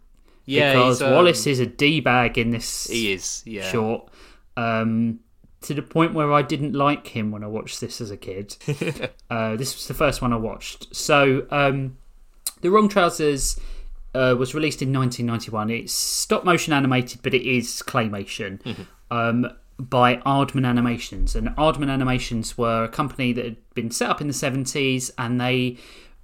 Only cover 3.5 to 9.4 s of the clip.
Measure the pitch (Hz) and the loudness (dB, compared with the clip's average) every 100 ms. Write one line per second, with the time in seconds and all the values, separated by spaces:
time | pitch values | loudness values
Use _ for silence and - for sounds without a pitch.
3.5 | 107 95 113 110 113 - - - - - | -8 -4 -2 0 -2 -8 -20 -20 -20 -12
4.5 | - 117 113 113 113 117 113 _ _ - | -4 0 0 2 2 0 -2 _ _ -20
5.5 | _ - 147 - 165 165 156 147 147 135 | _ -8 -6 -2 2 2 2 2 2 2
6.5 | 156 143 139 143 147 - 120 107 107 107 | -2 -2 0 2 0 -4 -4 -4 -4 -8
7.5 | 107 - - 113 - 113 101 - 95 101 | -8 -8 -10 -10 -8 -10 -10 -10 -10 -10
8.5 | - - 143 175 143 123 - - 120 | -10 -6 -4 -4 -6 -8 -10 -6 -2